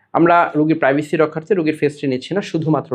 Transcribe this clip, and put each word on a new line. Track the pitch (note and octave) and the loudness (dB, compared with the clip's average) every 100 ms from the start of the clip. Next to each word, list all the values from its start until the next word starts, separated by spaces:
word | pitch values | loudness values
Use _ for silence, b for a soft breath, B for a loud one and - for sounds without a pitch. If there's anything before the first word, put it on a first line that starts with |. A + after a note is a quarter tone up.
| b | b
আমরা | - E3+ F3 - D3+ | 2 4 4 2 0
রোগীর | D3+ D#3 | 0 2
প্রাইভেসি | C3+ C#3+ D3+ D#3+ | 2 0 -2 0
রক্ষার্থে | D3+ D#3+ D#3+ | 0 -2 -2
রোগীর | G3 D#3 D3+ | -2 0 -2
ফেসটি | D3 D3 C#3 | -4 -2 -4
নিচ্ছি | B2+ - | -4 -4
না, | F3+ | -6
শুধুমাত্র | G3 E3 D3+ C#3+ - | -4 -4 0 -2 -2